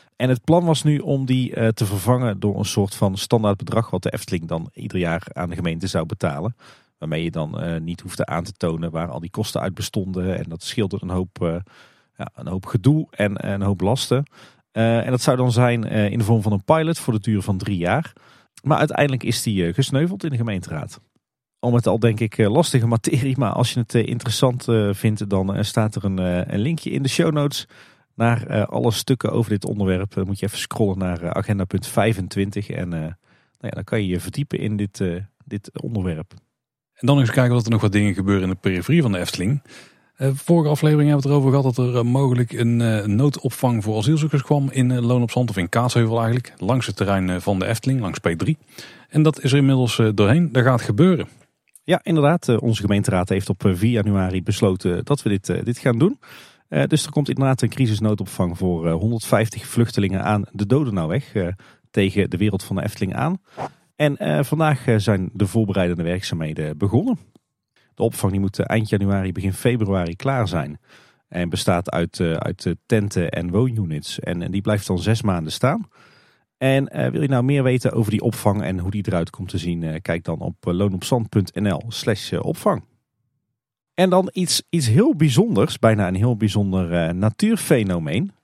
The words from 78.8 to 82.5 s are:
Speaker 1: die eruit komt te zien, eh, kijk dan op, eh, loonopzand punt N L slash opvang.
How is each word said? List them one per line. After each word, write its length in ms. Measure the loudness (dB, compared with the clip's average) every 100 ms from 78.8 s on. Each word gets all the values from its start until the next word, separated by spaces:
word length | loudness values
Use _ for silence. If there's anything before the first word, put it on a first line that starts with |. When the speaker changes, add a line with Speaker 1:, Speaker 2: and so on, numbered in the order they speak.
| -2
Speaker 1:
die 160 | -4 -2
eruit 240 | -2 -2
komt 180 | -8 -8
te 100 | -6
zien, 240 | -4 -4
eh, 180 | -4 -6
kijk 220 | -4 -4
dan 140 | -4 -6
op, 280 | -6 -6 -4
eh, 80 |
loonopzand 540 | 0 0 -2 -2 -2 0
punt 260 | -2 -2
N 140 | -2 -2
L 160 | -2 -6
slash 440 | -6 -2 -2 -2
opvang. 520 | -4 -4